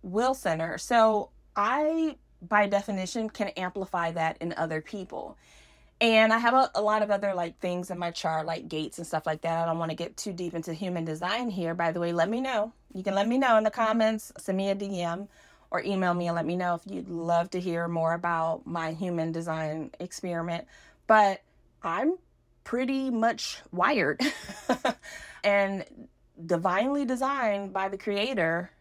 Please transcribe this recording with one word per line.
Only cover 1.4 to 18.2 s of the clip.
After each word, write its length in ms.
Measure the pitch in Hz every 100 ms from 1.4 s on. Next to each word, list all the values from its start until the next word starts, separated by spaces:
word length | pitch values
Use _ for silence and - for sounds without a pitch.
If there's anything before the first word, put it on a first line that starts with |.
| _ -
I, 600 | 208 269 302 330 320 - _ _
by 260 | 175 214 202
definition, 640 | 202 202 196 185 240 220
can 180 | - 202
amplify 600 | 180 185 202 190 180 170
that 260 | 170 160 -
in 120 | 170 160
other 240 | 165 160
people. 560 | 156 208 185 - - - _ - - _ _ _
And 300 | 233 220 220
I 60 | 226
have 160 | 233
a, 180 | 262 269 -
a 60 |
lot 200 | 208 214
of 100 | 208
other, 220 | 196 202
like, 260 | 180 170 -
things 320 | 180 180 180
in 60 | 175
my 140 | 175
chart, 340 | 170 165 160 156
like 240 | 160 160
gates 300 | 156 156 -
and 80 | 170
stuff 180 | 160 165
like 160 | 156
that. 220 | 165 165
I 20 | 165
don't 140 | 165
wanna 160 | 165 160
get 200 | 170 -
too 160 | 208
deep 220 | 175 175
into 200 | 170 160
human 300 | 160 185 180
design 460 | 165 156 175 220 247
here. 240 | 190 165
By 180 | 175 170
the 80 | 175
way, 140 | 170
let 160 | 170 170
me 100 | 233
know. 320 | 262 233 226 - _
You 100 | 190
can 120 | 196 196
let 120 | 214
me 100 | 254
know 200 | 262 220
in 60 |
the 80 | 220
comments, 600 | 240 220 226 220 220 - -
send 200 | - 190
me 120 | 196
a 60 | 196
D 260 | 202 185
M, 260 | 170 170 202 _ - _ _
or 100 | 180
email 300 | - 190 185
me 140 | 175 175
and 80 | 170
let 100 | 160
me 100 | 180
know 200 | 180 170
if 60 | -
you'd 240 | 190 185
love 400 | 170 165 170 175
to 80 | 180
hear 280 | 180 170 170
more 260 | 170 160
about 520 | 170